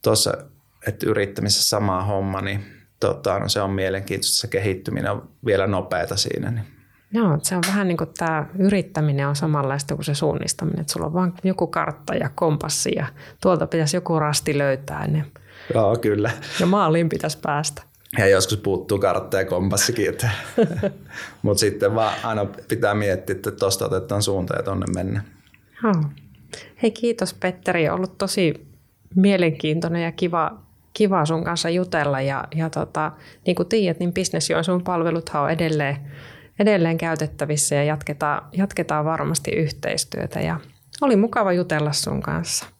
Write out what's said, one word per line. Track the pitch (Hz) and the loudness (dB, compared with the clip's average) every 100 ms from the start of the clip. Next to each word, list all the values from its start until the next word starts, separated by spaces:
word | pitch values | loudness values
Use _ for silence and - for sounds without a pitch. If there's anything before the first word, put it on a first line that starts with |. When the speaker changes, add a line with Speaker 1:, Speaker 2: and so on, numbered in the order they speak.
Speaker 1:
tuossa, | - 107 - - - - _ _ - | 2 2 2 -2 -8 -20 _ _ -8
että | 101 - | -2 0
yrittämisessä | 107 101 101 104 101 - | 0 0 -2 0 2 2
sama | 107 101 92 | 2 0 0
homma, | 98 101 95 95 | 0 -2 -2 -2
niin | 98 101 101 - - _ | -4 -6 -8 -18 -20 _
tota, | 98 - 104 98 | -2 0 0 0
no | 101 | 0
se | 104 | 0
on | 98 | 0
mielenkiintoista, | 98 95 95 101 95 - - | 0 -2 -2 -4 -4 0 -2
se | 104 | -2
kehittyminen | 95 101 92 - 92 98 | -2 0 -2 -4 -2 -2
on | 104 - _ 117 | -4 -8 _ 2
vielä | 98 98 | 2 2
nopeata | 98 92 90 85 87 | 0 -2 -4 -2 -2
siinä, | - - - | -2 -2 -4
niin. | 117 101 - _ _ _ | -4 -6 -14 _ _ _
Speaker 2:
Joo, | 214 214 151 | 0 2 2
se | - 185 | 0 -2
on | 175 | 0
vähän | 202 190 | 0 0
niin | 170 | 0
kuin | - - | -4 -4
tää | 165 160 147 190 | -2 -2 -4 2
yrittäminen | 196 202 165 160 151 139 139 | 2 4 0 0 2 2 0
on | 143 | 0
samanlaista | 156 151 135 139 143 143 | 0 2 2 -2 -2 -4
kuin | 135 | -2
se | 143 | 0
suunnistaminen, | 151 156 - - 160 165 | 0 0 -4 -2 -2 -2
että | 151 | -4
sulla | 170 156 | -4 -2
on | |
vaan | 170 185 175 | 0 0 0
joku | 185 185 165 | -2 0 0
kartta | 165 156 147 - - | 0 -2 -4 -4 -2
ja | 147 - | -2 0
kompassi | 170 151 - - - - | 0 0 -2 -2 -2 -2
ja | 139 - - - | -4 -8 -20 -2
tuolta | 190 170 156 | 2 2 2
pitäisi | 165 151 175 | 0 2 0
joku | 175 160 | 0 0
rasti | 151 143 156 147 | 2 0 0 0
löytää, | 143 135 143 147 151 | 2 0 -4 -6 -2
niin | 151 147 - - - - | 0 -2 -10 -20 -20 -2
Speaker 1:
Joo, | - 104 117 | 2 4 4
kyllä. | 110 104 107 - - - | 2 2 0 -2 -8 -2
Speaker 2:
ja | 175 | 2
maaliin | 202 175 165 170 | 4 4 4 2
pitäisi | 165 156 151 | 0 -4 -4
päästä. | 160 147 156 - - _ _ - | -2 -2 -2 -8 -18 _ _ 2
Speaker 1:
Ja | 98 | 6
joskus | 95 95 104 | 6 4 -2
puuttuu | 101 92 - 101 | 0 -2 0 2
kartta | 95 85 - 98 | 2 0 -2 -2
ja | 95 | 0
kompassikin, | 90 95 101 - - 90 | 0 2 2 0 2 0
että | - 120 101 - - 196 - 196 | 0 -2 -2 -4 2 2 2 -4
<laughs> | - - - - - | -4 -16 -14 -14 -4
mut | - 104 | 0 2
sitten | 107 98 101 110 | 2 2 0 2
vaan | 107 - | 0 0
aina | 113 107 101 - - | -2 -2 -2 -6 -6
pitää | 113 104 | 0 2
miettiä, | 104 101 92 - 95 | 2 0 -2 -2 -4
että | - | -4
tosta | - 98 95 107 | 0 0 0 0
otetaan | 95 95 101 | -2 -2 -2
suunta | 104 98 92 - | 0 -2 -2 -4
ja | |
tonne | 98 95 92 92 | -2 -4 -2 -4
mennään. | 95 107 104 - _ _ _ - | -2 -4 -6 -18 _ _ _ -4
Speaker 2:
Joo. | 226 180 147 - - - - - - - | 0 2 0 -6 -20 -20 -20 -18 -18 -2
Hei, | 233 | -2
kiitos | 220 240 233 - | 0 -2 0 -4
Petteri, | - 185 180 - 175 190 | -2 -4 -4 -2 2 2
ollut | 175 185 - | 0 -4 -4
tosi | 190 - 170 - - - _ _ _ 180 | -4 2 2 0 -10 -20 _ _ _ 4
mielenkiintoinen | 190 190 170 147 156 160 165 170 | 6 6 4 2 -2 0 0 -2
ja | 170 | -2
kiva, | 165 180 170 151 220 - _ _ | -2 0 2 0 -4 -20 _ _
kiva | - 208 190 151 | 0 2 4 2
sun | 160 | 0
kanssa | 170 170 170 | -2 -2 0
jutella | 175 180 175 143 135 | 0 0 0 2 0
ja, | 135 135 - 156 | 0 -2 -4 -4
ja | 160 | -2
tota, | 156 156 - 156 - - - - | -2 -4 -2 -4 -6 -20 -6 -2
niin | 180 | 0
kuin | - | 2
tiedät, | 226 190 165 | 2 2 0
niin | 180 | -2
Business | 175 185 165 - | -2 -2 -2 0
Joensuun | 165 165 180 | 0 2 0
palveluthan | 180 180 165 170 165 151 | 0 0 0 -2 -2 -2
on | 143 | 0
edelleen, | 160 165 156 143 143 - - - - - - | 0 0 0 0 -2 -8 -16 -18 -20 -20 0
edelleen | 208 202 165 165 | 4 6 4 2
käytettävissä | 170 160 156 - 147 151 - 143 | 0 0 -2 -2 -2 0 2 2
ja | |
jatketaan, | 147 151 - 143 151 139 - | 2 0 -4 -2 0 -2 -4
jatketaan | - 196 - 160 151 151 | -2 0 0 0 0 0
varmasti | 160 147 143 143 | 0 0 -2 -2
yhteistyötä | - 156 - - - - - - - | 0 0 -2 -4 -4 -4 -6 -4 -4
ja | 165 165 - _ _ - | -2 -4 -8 _ _ -2
oli | 285 214 | 2 4
mukava | 226 240 196 | 4 2 2
jutella | 175 180 156 151 | 2 2 0 0
sun | 147 - - | 0 -2 -4
kanssa. | - 156 170 - - | -2 -4 -2 -6 -8